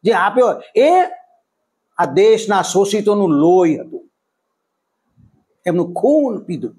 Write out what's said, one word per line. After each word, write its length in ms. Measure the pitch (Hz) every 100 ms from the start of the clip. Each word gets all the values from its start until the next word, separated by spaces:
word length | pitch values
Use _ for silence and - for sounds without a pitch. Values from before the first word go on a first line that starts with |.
જે 100 | 185
આપ્યો, 480 | 190 196 233 240 - - -
એ 140 | 285 359 359 - _ _ _ _ _ _ _ -
આ 80 | 147
દેશના 560 | 143 214 214 208 196
શોષિતોનું 680 | - 190 196 208 202 208 190
લોહી 460 | 143 160 185 175 143
હતું, 320 | - - - _ _ _ _ _ _ _ _ _ _ _ _ _ _ _ 180
એમનું 280 | 170 170
ખૂન 500 | 175 247 302 269 202 -
પીધું 300 | 156 120